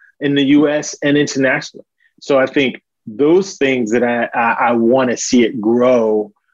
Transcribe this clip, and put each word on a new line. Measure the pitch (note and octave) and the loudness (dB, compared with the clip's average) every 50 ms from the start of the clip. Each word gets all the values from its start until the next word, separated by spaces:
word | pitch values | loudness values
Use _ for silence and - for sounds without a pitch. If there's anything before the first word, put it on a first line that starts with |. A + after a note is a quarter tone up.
| _ _ _ _ | _ _ _ _
in | C#3+ C#3+ C#3+ | -4 -2 0
the | C#3+ C#3 C3+ D3 D3 | 0 2 4 4 4
U | D3+ D3 | 4 2
S | D3 D3+ D3 - - - | 0 -2 -6 -8 -10 -4
and | D3 C#3+ C#3+ | -2 0 0
internationally. | D3 D3 C#3+ - C3+ C3+ C3 C#3 D3+ - - - - - _ _ _ _ _ _ _ | 0 0 -2 -2 -2 0 0 -2 -2 -6 -10 -18 -20 -20 _ _ _ _ _ _ _
So | - - C#3+ C3 | -4 0 0 0
I | C3 | 0
think | C3 - D3 C#3 B2 G2 - _ _ _ _ _ | 0 0 -2 -2 -2 -4 -8 _ _ _ _ _
those | A2+ G#2+ G#2+ C#3+ D3+ E3+ G3 F#3+ G3 - | -14 -4 0 2 2 4 2 0 -2 -4
things | - C#3 C3+ C3 B2+ A#2 G#2 | -2 -2 -2 0 -2 -2 -2
that | A#2 A#2+ A#2+ | 0 0 0
I, | A#2+ A#2+ A#2 A#2 - | 0 -2 -2 -4 -4
I, | - B2 A#2 A#2 - - B2+ A#2+ | -4 -2 -2 -2 -2 0 0 0
I | |
wanna | A#2+ A#2 A#2 A2+ B2+ C3 B2+ B2 A2 | 0 2 2 2 2 2 0 -2 -4
see | - - - C3 B2 A#2 | -6 -4 0 2 2 2
it | G#2 - A2+ | 2 -2 -2
grow. | G2+ A2+ A#2+ B2 B2 B2+ B2+ A#2+ A2+ A2 G#2+ G#2+ G#2+ G#2 _ _ _ _ | -2 0 0 2 2 2 2 2 2 0 0 -2 -2 -6 _ _ _ _